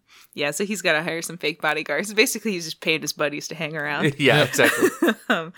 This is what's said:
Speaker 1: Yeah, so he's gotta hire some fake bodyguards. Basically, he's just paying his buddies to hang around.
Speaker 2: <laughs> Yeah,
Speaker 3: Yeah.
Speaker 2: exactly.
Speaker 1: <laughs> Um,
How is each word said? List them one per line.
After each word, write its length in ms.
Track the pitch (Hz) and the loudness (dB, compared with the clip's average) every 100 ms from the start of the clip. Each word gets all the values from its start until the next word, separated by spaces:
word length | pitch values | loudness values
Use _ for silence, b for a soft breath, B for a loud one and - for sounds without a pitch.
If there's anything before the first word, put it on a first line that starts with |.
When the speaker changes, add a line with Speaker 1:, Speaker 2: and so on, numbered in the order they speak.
| _ b b | _ b b
Speaker 1:
Yeah, 180 | - 147 | -4 -4
so 120 | 147 | -2
he's 180 | 208 202 | -4 -2
gotta 200 | 180 151 | 0 0
hire 180 | 156 165 | 0 -6
some 140 | 160 170 | -8 -6
fake 240 | 151 151 | -6 -2
bodyguards. 520 | 156 151 143 147 202 | -2 -2 -2 -4 -2
Basically, 380 | 214 226 220 226 | 2 2 2 -4
he's 120 | 180 | -4
just 160 | 160 - | -6 -8
paying 220 | 175 160 | -2 -2
his 100 | 143 | -2
buddies 360 | - 147 147 - | -2 -4 -4 -10
to 60 | 160 | -8
hang 200 | 156 156 | -8 -6
around. 280 | 147 147 | -4 0
Speaker 2:
<laughs> 140 | 156 139 | 0 2
Yeah, 200 | 135 131 | 4 6
Speaker 3:
Yeah. 40 | |
Speaker 2:
exactly. 440 | - - 120 - - - 330 | 4 4 2 4 2 2 0
Speaker 1:
<laughs> 200 | 214 - | 0 -2
Um, 240 | 180 160 | -2 -2